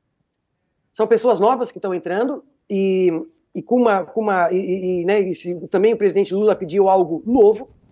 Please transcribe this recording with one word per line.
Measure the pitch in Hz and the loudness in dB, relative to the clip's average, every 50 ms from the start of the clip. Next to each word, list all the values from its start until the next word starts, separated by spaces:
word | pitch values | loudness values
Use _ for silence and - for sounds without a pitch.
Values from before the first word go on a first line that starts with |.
| _ _ _ _ _ _ _ _ _ _ _ _ _ _ _ _ _ _ _ | _ _ _ _ _ _ _ _ _ _ _ _ _ _ _ _ _ _ _
são | - 220 | -4 0
pessoas | 214 233 220 226 247 220 165 | 0 0 2 2 2 2 2
novas | 196 226 262 233 247 - | 2 2 2 0 -4 -8
que | - - | -10 -10
estão | - 196 185 | -8 -6 -6
entrando | 180 - 175 175 202 240 277 294 - - _ _ _ _ - | -6 -6 -4 -4 -2 -2 -4 -4 -8 -12 _ _ _ _ -6
e, | 208 190 196 190 185 185 185 180 165 160 - - _ _ _ _ - | -2 -2 0 0 0 2 2 2 0 -2 -6 -10 _ _ _ _ -14
e | - 151 | -12 -4
com | - 233 | -2 0
uma, | 254 240 233 202 190 175 | 2 2 2 2 0 -2
com | - - 226 220 | -4 -6 -4 -2
uma, | 208 196 185 175 170 | 0 0 0 0 0
e, | 185 | 0
e, | 185 196 - 180 190 185 180 185 175 170 | -2 -2 -2 -4 -4 -4 -4 -4 -2 -2
e, | |
né, | 180 202 214 | 0 0 0
e | 196 185 170 | 0 -2 -4
se, | - - 175 180 170 165 165 | -8 -8 -10 -10 -10 -8 -4
também | - 185 196 220 233 | -2 2 2 2 2
o | - | 2
presidente | 208 196 160 196 196 - 180 | 0 0 0 0 -2 -2 -2
Lula | 196 214 214 190 | 0 0 0 0
pediu | - 190 156 156 202 196 190 | 0 -4 -4 0 0 2 4
algo | 190 190 180 156 165 151 - | 4 2 2 0 -2 -6 -4
novo, | 220 240 269 208 208 220 214 269 - _ _ _ _ | 0 4 6 6 6 4 2 -4 -16 _ _ _ _